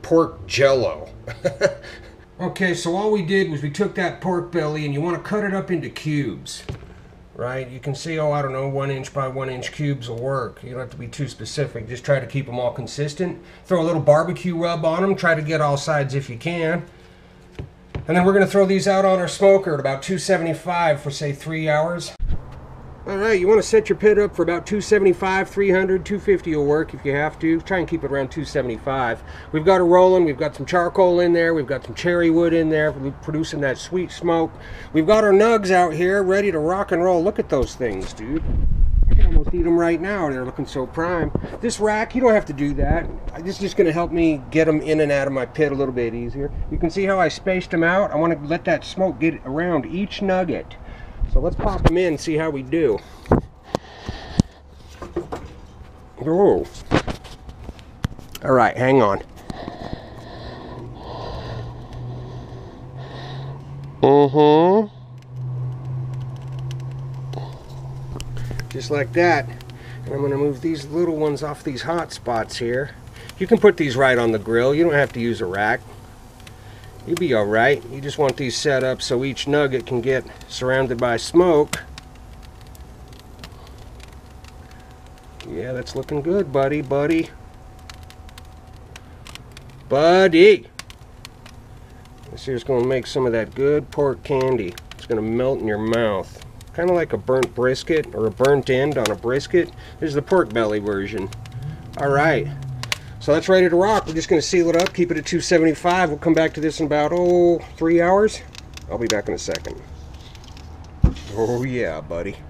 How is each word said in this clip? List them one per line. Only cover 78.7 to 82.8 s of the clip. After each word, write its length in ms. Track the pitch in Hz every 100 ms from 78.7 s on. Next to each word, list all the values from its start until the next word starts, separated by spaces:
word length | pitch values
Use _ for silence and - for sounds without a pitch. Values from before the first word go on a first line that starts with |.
| 135
up 180 | 131 127
so 220 | - 123
each 240 | 135 123 -
nugget 400 | 147 139 127 113
can 140 | 127
get 220 | 120 131 - - -
surrounded 520 | - 127 131 127 120
by 180 | 123 117
smoke. 640 | - 165 180 151 147 - - - - - - - - - - -